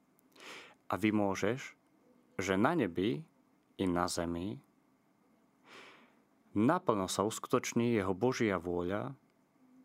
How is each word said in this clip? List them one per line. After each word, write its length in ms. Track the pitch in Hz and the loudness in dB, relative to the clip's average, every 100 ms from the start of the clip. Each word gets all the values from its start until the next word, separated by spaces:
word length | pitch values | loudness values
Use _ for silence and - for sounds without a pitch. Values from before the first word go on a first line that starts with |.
| _ _ _ - - - - - - | _ _ _ -20 -18 -18 -20 -16 -8
a 80 | |
vymôžeš, 800 | 95 107 107 101 92 98 131 - - _ _ _ _ _ - | 0 2 4 2 2 0 -2 -8 -18 _ _ _ _ _ -6
že 180 | 95 95 | 0 2
na 200 | 123 170 | 4 2
nebi 480 | 101 82 101 143 160 _ _ _ _ - | 0 0 -2 -2 -8 _ _ _ _ -4
i 40 | 95 | 0
na 200 | 87 90 | 0 0
zemi 520 | - 85 85 95 131 - _ _ _ _ _ _ _ _ _ - - - - - _ _ _ _ 101 | -2 -4 -4 -6 -10 -16 _ _ _ _ _ _ _ _ _ -20 -20 -20 -20 -20 _ _ _ _ 2
naplno 520 | 117 175 - 107 92 | 2 2 2 0 0
sa 160 | - | 0
uskutoční 720 | 101 - - 127 - 120 117 117 | 0 -2 0 0 0 0 2 2
jeho 160 | 95 95 | 0 0
Božia 400 | 123 127 113 92 | 0 2 0 0
vôľa, 560 | 85 87 87 104 123 135 _ _ _ _ _ - | -2 -4 -2 -4 -6 -12 _ _ _ _ _ -20